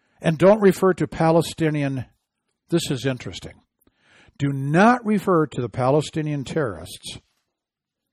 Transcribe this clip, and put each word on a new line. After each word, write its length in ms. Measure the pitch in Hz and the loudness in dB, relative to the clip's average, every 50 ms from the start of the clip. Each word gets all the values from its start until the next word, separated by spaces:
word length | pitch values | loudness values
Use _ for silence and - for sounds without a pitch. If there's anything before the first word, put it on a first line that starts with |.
| _ _ _ - | _ _ _ -4
"And 200 | - 170 160 131 | -2 -2 2 4
don't 200 | 170 190 214 220 | 6 6 6 6
refer 340 | 202 190 165 - 190 190 175 | 6 4 4 4 2 2 2
to 120 | - 156 | 0 -2
Palestinian," 1000 | - - - 165 165 160 170 151 - - - 160 156 151 147 143 139 135 127 120 - _ _ _ _ _ _ _ _ _ _ _ - | -4 -2 0 2 2 2 2 0 -2 -4 -4 -2 -2 -2 -2 -4 -4 -4 -6 -10 -12 _ _ _ _ _ _ _ _ _ _ _ -4
this 200 | 170 170 - - | -2 -2 -2 -2
is 160 | 147 117 113 | -4 -4 -2
interesting, 560 | 135 131 120 - 101 85 - - - - _ _ _ _ _ _ _ _ _ _ _ _ _ _ _ _ - | -4 -4 -6 -8 -14 -14 -14 -16 -18 -18 _ _ _ _ _ _ _ _ _ _ _ _ _ _ _ _ -4
"do 80 | 143 139 | -2 -2
not 540 | 139 135 135 143 151 175 202 233 247 247 - | -2 -2 -2 0 4 6 6 6 4 2 0
refer 400 | 208 214 190 - 196 180 160 151 | -2 -2 0 0 2 2 2 0
to 160 | 147 - - | 0 -2 -6
the 80 | 120 110 | -6 -6
Palestinian 760 | - - 123 131 143 156 143 - - 160 151 151 147 143 123 | -4 -2 0 2 2 2 0 -2 -4 -6 -6 -4 -6 -6 -6
terrorists 760 | - - 160 143 113 90 80 82 - - - - - - - - _ _ _ _ _ _ _ _ _ _ _ _ _ _ _ _ _ | -6 -4 -4 -4 -4 -6 -10 -14 -16 -18 -18 -16 -18 -18 -18 -20 _ _ _ _ _ _ _ _ _ _ _ _ _ _ _ _ _